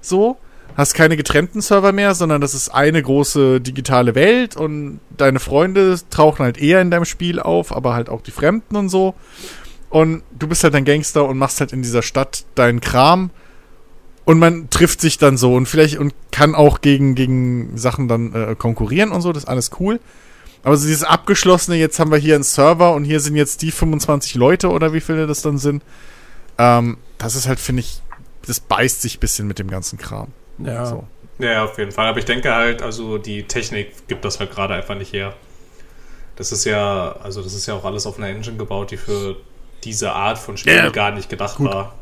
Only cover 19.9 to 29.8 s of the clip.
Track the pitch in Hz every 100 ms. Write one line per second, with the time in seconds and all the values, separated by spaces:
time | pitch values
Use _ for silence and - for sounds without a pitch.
19.9 | 233 - - - - - _ - 143 151
20.9 | 156 160 - - 202 185 180 - 170 160
21.9 | - 156 151 147 151 139 - 143 170 175
22.9 | 156 147 156 147 151 143 - 160 - 160
23.9 | 151 - 147 - 127 127 175 185 175 160
24.9 | 156 - 160 156 147 156 143 139 143 -
25.9 | - - - - - - - 120 120 120
26.9 | 117 - - 117 127 127 131 - 127 -
27.9 | - - - - - - 120 - 98 127
28.9 | - 117 - 113 - 104 95 95 95